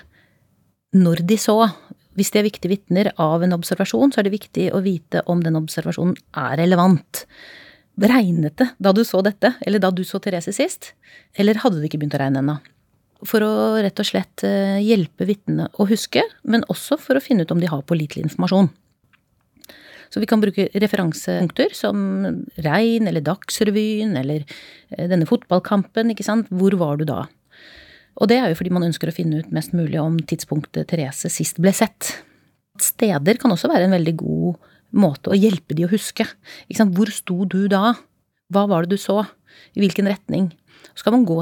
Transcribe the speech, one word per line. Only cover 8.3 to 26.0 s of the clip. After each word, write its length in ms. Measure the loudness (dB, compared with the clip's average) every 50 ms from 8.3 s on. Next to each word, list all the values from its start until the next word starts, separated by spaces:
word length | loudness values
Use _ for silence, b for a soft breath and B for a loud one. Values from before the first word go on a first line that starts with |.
| 2 0 0 0 0
det 100 | 0 -2 -2 -2
da 140 | 0 2 2
du 140 | 4 4 2
så 160 | 2 2 0 2
dette, 320 | 0 0 2 0 0 0 0 -2
eller 140 | -2 0 2
da 100 | 2 0
du 140 | 0 -2 -4
så 160 | -6 -6 -6
Therese 320 | -4 -4 -4 -4 -4 -4
sist? 400 | -2 -2 -2 -2 -4 -8 -16 -20 -20 b b b b b b b -2
Eller 180 | 2 2 2 2 2 2
hadde 160 | 0 0 0
det 80 | -2
ikke 160 | -4 -4 -4 -4
begynt 160 | -2 -2 -2
å 40 | 0
regne 180 | 0 0 0 0
ennå? 160 | -2 -2 -4 -8 _ _ _ _ _ _ _ _ _ _ _ -4
For 160 | 0 0 2
å 400 | 2 2 0 0 0 0 0 0
rett 240 | 0 -2 -2 -4 -4
og 20 |
slett, 380 | -2 -2 -4 -4 -6 _ -6 -4
eh, 400 | -2 0 0 0 0 0 0 2
hjelpe 480 | 2 2 2 0 -2 _ -4 -4 -4
vitnene 380 | -4 -4 _ -4 -4 -4 -4 -4 -2 -2
å 80 | 0
huske, 360 | 0 0 -2 -2 -2 -2 -2 -2 -2 -6 _ -4
men 240 | -2 0 0 0
også 320 | -2 -4 -6 -4 -4 -4 -2
for 160 | 0 0 0
å 80 | 0 0
finne 240 | 0 0 2 2
ut 40 | 0
om 80 | 0 0
de 100 | 0 -2
har 120 | -2 -4 -2
pålitelig 440 | -2 -2 -2 -2 -4 -6 -6 -6
informasjon. 420 | -4 -2 -2 0 2 4 4 4 2 0 _ _ _ _ _ _ _ _ _ _ _ _ _ _ _ _ _ -20 B B B B B B B B B
Så 120 | -6 -4
vi 80 | 0 2
kan 120 | 2 4
bruke 280 | 4 2 2 0 0 0 0
referansepunkter 1000 | 0 0 0 0 0 0 -2 -4 -4 -4 -4 -2 0 -2 0 0 0 0 0 -2
som 220 | -4 -4 -2 -2 -2 -2 -2 -2 -2 -4 -4 -4 -6 -8 -12 -8 -4 -2
Rein 440 | 0 2 2 2 2 2 0 0 0
eller 120 | -2 -2 -2
Dagsrevyen 920 | -2 -4 -4 -6 -6 -4 -2 0 0 0 0 0 -2 -2 -2 -2 -2 -2
eller, 280 | -2 -2 -2 -4 -4 -6 B B B B B B B B -14
eh, 180 | -8 -6 -2 0
denne 180 | 0 2 2 2
fotballkampen, 800 | 0 -2 0 0 0 0 0 0 0 0 -2 -2 -2 -2